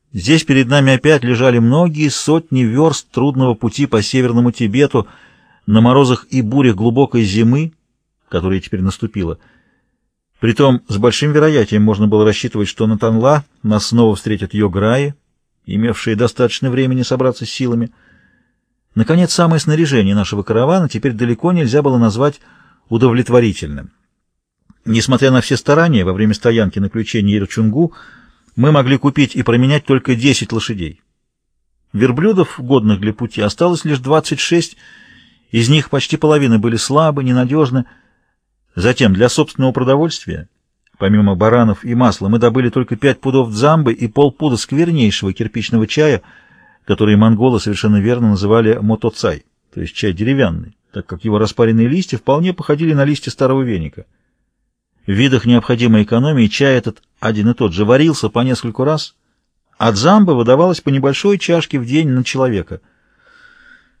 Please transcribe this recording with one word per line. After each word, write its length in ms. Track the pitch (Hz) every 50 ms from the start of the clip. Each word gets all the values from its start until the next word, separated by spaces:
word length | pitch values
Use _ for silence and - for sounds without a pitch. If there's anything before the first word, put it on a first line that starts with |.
| _ _ -
Здесь 320 | 95 87 107 151 160 156
перед 240 | - 139 135 131 117
нами 240 | 139 143 135 135 135
опять 320 | 127 - 147 156 143 120
лежали 360 | 120 123 113 127 131 120 120
многие 500 | 117 117 127 156 175 180 156 147 151 147
сотни 500 | 135 - - - 151 165 160 - 135 127
вёрст 500 | 127 110 113 131 156 165 139 - - _
трудного 440 | - - 123 143 131 127 131 127 117
пути 320 | 107 - 113 - - 143
по 160 | 131 - 110 104
Северному 500 | - - 131 127 123 117 120 120 120 113
Тибету 560 | - 120 107 98 127 143 139 - 131 107 - - - _ _ _ _ _ _ _ _ -
на 160 | - 104 110
морозах 460 | 113 120 127 135 143 123 127 - - -
и 140 | - 131 120
бурях 320 | 104 123 139 139 127 110
глубокой 480 | 92 107 120 117 131 139 127 - 120 113
зимы, 500 | 98 95 107 113 113 123 139 156 165 - _ _ _ _ _ _ _ _ _ _ -
которая 320 | - 87 85 92 95 95
теперь 220 | - - - 98 92
наступила. 560 | 95 95 - - 107 - 104 92 82 80 - _ _ _ _ _ _ _ _ _ _ _ _ _ _ _ _ _ _ _ -
Притом 420 | - 113 113 - 147 139 127 120 -
с 100 | - 104 101
большим 340 | 107 120 110 - 143 151 147
вероятием 500 | 147 147 160 156 139 107 - - 107 104
можно 240 | 107 107 98 110
было 180 | 107 104 107 107
рассчитывать, 440 | 110 104 - - 120 - 110 104 98
что 180 | - - 113
на 100 | 110 110
Танла 480 | 104 120 113 113 113 113 131 147 147 143 _ _ _ -
нас 220 | 107 107 104 -
снова 280 | - 117 117 120 110 104
встретят 400 | 95 - 110 107 95 107 92 -
йограи, 640 | 104 107 101 87 98 98 110 117 135 143 143 143 _ _ _ _ _ _ _ _ _ _
имевшие 480 | - 98 101 110 120 107 - - 117 110
достаточно 560 | 101 123 117 - - 123 117 - - - 135
времени 320 | 123 127 135 127 127 127 123
собраться 420 | - 131 127 131 131 123 - 117
с 60 | 107
силами. 400 | - - 135 123 117 117 117 113 _ _ _ _ _ _ _ _ _ _ _ _ _ _ _ _ _ _ _ _ -
Наконец, 380 | 113 113 - 160 175 180 165 -
самое 260 | - 175 165 165 156
снаряжение 560 | - - 151 156 170 147 135 123 101 95 101
нашего 300 | 104 98 - - 101 95
каравана 440 | - 107 110 123 143 175 190 175 131
теперь 220 | - 113 - 139
далеко 400 | 120 104 123 120 120 - - 170
нельзя 320 | 185 175 156 120 113 147 147
было 160 | 147 127 123
назвать 420 | 117 113 98 110 135 147 147 - _ _ _ _ _ _ _ _ _ -
удовлетворительным. 1000 | 113 113 120 127 113 123 120 - 117 123 120 110 90 - - 76 73 69 65 - _ _ _ _ _ _ _ _ _ _ _ _ _ _ _ _ _ _ -
Несмотря 480 | - 110 117 110 - 135 127 139 135 131
на 80 | 127
все 160 | 117 - 139
старания, 480 | 123 - - 143 156 165 170 151 110 90
во 80 | 90 92
время 220 | 95 110 107 110
стоянки 440 | - - 120 117 113 107 92 - 104
на 100 | 98 98
ключе 320 | - 113 110 - - 117
Ньерчунгу 720 | 101 101 101 107 98 95 - - 110 110 107 139 170 165 - - - - - - _ _ _ _ _ _ -
мы 160 | - 120 147
могли 260 | 151 143 131 123 139
купить 380 | 131 - 143 139 - 143 123 -
и 80 | - 120
променять 440 | 120 117 120 127 131 147 147 -
только 280 | - 135 131 - - 127
десять 380 | 113 117 143 131 - 123 - -
лошадей. 500 | 113 - - 117 98 87 78 73 _ _ _ _ _ _ _ _ _ _ _ _ _ _ _ _ _ _ _ -
Верблюдов, 680 | 202 214 - 120 131 165 214 220 185 165 - - -
годных 400 | 131 123 139 131 107 107 104 95
для 120 | 101 107 104
пути, 280 | - 120 110 - -
осталось 440 | 104 104 - - 170 175 180 165 -
лишь 140 | 156 147 131
двадцать 400 | 127 135 151 156 151 - 156 135
шесть, 380 | - - 170 170 165 - - _ - - - - - - - - _ _ _ _ _ _
из 180 | - 117 117 117
них 220 | 147 156 135 -
почти 260 | - 139 - - -
половина 440 | 151 - 151 151 151 139 127 113 110
были 160 | 104 117 117
слабы, 480 | 110 - - 135 147 160 156 147 143 135
ненадёжны. 600 | 127 123 127 127 123 139 156 156 131 123 135 123 - _ _ _ _ _ _ _ _ _ _ _ _ _ _ _ _ -
Затем 380 | - 87 113 127 - 135 110 92
для 160 | 92 113 123
собственного 440 | - - 151 - - - 131 131 123
продовольствия, 760 | 131 127 123 135 143 160 170 151 - - - 82 78 76 - _ _ _ _ _ _ _ _ _ -
помимо 360 | - 98 104 104 104 101 98
баранов 500 | 87 107 110 117 123 120 113 101 - -
и 120 | 123 117
масла, 320 | 117 127 120 98 - 98 98
мы 100 | 110 117
добыли 300 | 113 120 113 131 127 120
только 260 | - 135 123 - -
пять 260 | 107 - 139 127 -
пудов 300 | - 135 131 135 131 117
дзамбы 420 | 107 104 123 147 160 160 151 123 113
и 140 | - 123
полпуда 500 | 113 - 139 143 143 - - 156 151 127
сквернейшего 760 | 107 - - 131 143 170 175 170 151 120 107 98 - - 95 92
кирпичного 560 | - 113 107 - 120 107 - 117 113 107 104
чая, 340 | - 147 151 156 135 101 - _ - - _ _ _ _ _ _ _ _ _
который 320 | - 101 95 110 104 104
монголы 420 | 101 110 113 113 101 120 131 123 104
совершенно 380 | - 107 104 95 - 110 104
верно 340 | 104 98 110 123 120 120 110
называли 480 | 104 92 98 101 110 117 113 107 110 120
мотоцай, 680 | 107 104 110 107 - 117 - - - 107 78 73 - _ _ _ _ _ -
то 60 | -
есть 160 | 90 85 -
чай 160 | - - 107 90
деревянный, 640 | 85 104 120 139 139 131 98 82 82 82 - - _ _ _ -
так 140 | 101 92
как 180 | - 92 82 -
его 140 | 113 104 104
распаренные 500 | 110 104 - - 120 113 113 113 113 120
листья 300 | 143 185 185 - - 120
вполне 360 | - - 135 147 170 185 180
походили 380 | - 151 - 151 147 165 165 156
на 120 | 143 139
листья 280 | 143 147 139 - - 120
старого 300 | - 139 127 131 135 135
веника. 440 | 123 110 90 80 76 - - - _ _ _ _ _ _ _ _ _ _ _ _ _ _ _ _ _ _ _ - -
В 20 |
видах 340 | 98 101 127 139 127 120 -
необходимой 600 | 117 120 120 107 - 127 117 120 120 113 107 104
экономии 420 | 104 123 113 127 151 160 135 113
чай 300 | 104 - - - 139 135
этот 260 | 123 120 117 107 _ _ _ _ -
один 300 | - 113 113 104 101 113
и 60 | 120
тот 180 | - 123 104 82
же 120 | 87 104
варился 440 | 104 123 135 151 165 151 - - 104
по 160 | - 120 120
нескольку 400 | 131 127 - - 120 110 - 127
раз, 320 | 143 156 156 - - _ _ _ _ _ _ _ _ _ _ _ _ _
а 140 | - 107 117
дзамба 420 | 110 98 120 160 196 214 208 175 156
выдавалась 500 | 123 117 113 127 139 170 185 175 - -
по 80 | -
небольшой 480 | 139 135 131 143 135 - - 202 202 185
чашке 420 | - - 170 165 156 - - 139
в 40 | 120
день 260 | 117 131 156 165 147
на 120 | 127 127 123
человека. 580 | - - 135 131 127 113 98 82 - 90 - _ _ _ _ _ _ _ _ _ _ _ _ _ - _ _ _ _ - _ _ _ _ _